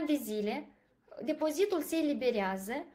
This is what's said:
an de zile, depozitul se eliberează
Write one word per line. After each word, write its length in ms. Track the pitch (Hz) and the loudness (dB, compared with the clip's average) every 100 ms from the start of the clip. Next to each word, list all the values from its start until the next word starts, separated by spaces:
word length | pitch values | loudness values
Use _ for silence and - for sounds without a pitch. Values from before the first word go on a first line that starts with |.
an 60 | 302 | 4
de 80 | |
zile, 540 | 294 214 214 208 269 302 - _ _ - - | 0 0 -2 0 -2 -6 -20 _ _ -20 -8
depozitul 600 | 240 302 311 294 415 339 | -4 0 0 2 2 2
se 140 | 294 330 | 0 0
eliberează 880 | 302 233 247 220 190 190 196 277 349 | 2 2 2 2 0 -2 -4 -6 -6